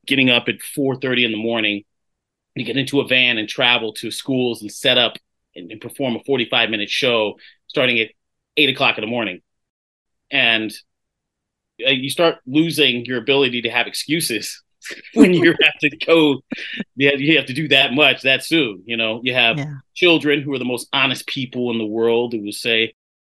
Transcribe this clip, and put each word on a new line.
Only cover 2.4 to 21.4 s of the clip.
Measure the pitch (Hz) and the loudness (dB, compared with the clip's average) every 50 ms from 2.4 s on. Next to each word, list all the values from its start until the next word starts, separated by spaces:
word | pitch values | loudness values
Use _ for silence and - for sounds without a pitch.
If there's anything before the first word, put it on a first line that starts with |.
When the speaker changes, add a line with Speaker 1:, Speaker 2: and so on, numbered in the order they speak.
| _ _ - | _ _ -10
Speaker 1:
You | 131 127 | -10 -8
get | - 117 | -6 -4
into | 139 135 135 139 139 | -4 -4 -2 0 -2
a | 123 | 0
van | - 127 127 127 123 120 110 | 2 2 2 2 2 0 -2
and | 107 107 | -4 -6
travel | - - 127 120 123 120 113 110 107 | -4 -2 0 0 0 0 -2 -4 -8
to | - - 110 | -8 -10 -10
schools | - - - - 135 127 123 120 117 110 | -10 -8 -6 -4 -2 0 0 -2 -2 -4
and | 107 101 - | -8 -12 -10
set | - - 135 123 123 | -4 0 0 2 2
up | 120 110 - - _ _ _ _ _ _ - | 2 0 -2 -6 _ _ _ _ _ _ -20
and, | - 90 85 | -18 -18 -16
and | 110 110 | -16 -16
perform | - - - - 139 127 117 | -16 -14 -10 -6 -4 -4 -4
a | 104 - | -4 -4
forty-five | - 139 127 117 - 131 120 117 107 | -2 -2 -2 -2 -2 -2 -2 -2 0
minute | 110 104 104 98 | -2 -4 -4 -4
show | - - 139 127 117 113 107 101 92 - - - - _ _ - | -4 -2 0 2 2 2 0 -2 -4 -8 -14 -20 -20 _ _ -8
starting | - 151 131 123 120 117 | -2 0 0 2 2 0
at | 110 107 - _ _ _ _ _ _ _ _ | -2 -2 -6 _ _ _ _ _ _ _ _
eight | - 147 135 | 0 0 2
o'clock | 131 131 135 117 110 - | 2 0 0 0 0 -2
in | 107 | -4
the | 110 | -4
morning. | 120 120 113 95 90 87 _ _ _ _ _ _ _ _ _ _ _ _ _ _ _ _ _ - | -2 -2 -4 -4 -6 -10 _ _ _ _ _ _ _ _ _ _ _ _ _ _ _ _ _ -4
And, | 139 139 127 117 113 110 110 104 - - - _ _ _ _ _ _ _ _ _ _ _ _ _ _ _ _ _ _ - 113 | 0 2 2 2 2 2 0 -4 -8 -10 -16 _ _ _ _ _ _ _ _ _ _ _ _ _ _ _ _ _ _ -4 -2
uh, | 131 | 0
you | 139 127 131 135 | 0 0 -2 -4
start | - - 170 165 - - _ | 0 2 2 2 2 0 _
losing | 127 131 151 160 165 143 151 143 131 120 120 117 | -2 2 2 2 2 2 2 2 2 2 0 -4
your | 123 131 120 | -4 -6 -4
ability | 110 117 135 139 139 127 120 120 117 | -2 0 2 2 2 2 0 -2 -4
to | 117 | -2
have | 113 120 117 | -2 -2 -2
excuses | 104 - - - - 151 170 147 - 117 104 - - - - _ _ _ _ - - | -2 -4 -8 -6 -4 -2 -2 -2 -2 -4 -4 -6 -8 -12 -14 _ _ _ _ -18 -18
<laughs> | - - - - - | -16 -18 -16 -2 4
when | 226 214 180 180 | 6 6 8 6
you | 165 170 170 160 - 160 | 6 4 4 4 4 2
have | 151 - - | 2 2 0
to | - 143 139 - | -2 -4 -4 -2
go, | - - 165 165 156 147 135 131 - _ - - - - - - - - _ | 0 4 4 6 6 4 2 0 -4 _ -12 -12 -10 -10 -10 -12 -12 -10 _
you | 123 139 143 | 0 2 2
have, | 143 135 | 2 2
you | 139 147 160 | 2 2 2
have | 139 131 | 2 2
to | 131 127 | 0 -4
do | 151 160 135 | -6 -2 2
that | 139 135 139 117 120 | 4 4 4 4 2
much | 143 151 135 123 - - | 4 4 4 2 2 0
that | 135 135 127 - | 0 0 0 0
soon. | - 160 165 139 113 101 90 95 | 0 0 0 0 0 -4 -8 -10
You | 113 117 | -8 -4
know, | 113 113 110 110 117 117 | -2 -2 -2 -4 -4 -4
you | 127 123 | -2 0
have | 127 120 113 113 147 | 2 2 2 2 0
Speaker 2:
Yeah. | 139 151 143 135 - _ _ | -2 -6 -8 -12 -16 _ _
Speaker 1:
children | - 180 175 165 151 135 147 143 147 135 | 2 4 4 4 4 4 2 0 0 0
who | 147 139 | -2 -4
are | 127 | -4
the | 123 | -4
most | 123 123 117 - - - | -4 -4 -6 -6 -4 -2
honest | 139 135 135 123 - - | 0 0 0 -2 -4 -8
people | - - 135 | -8 -8 -8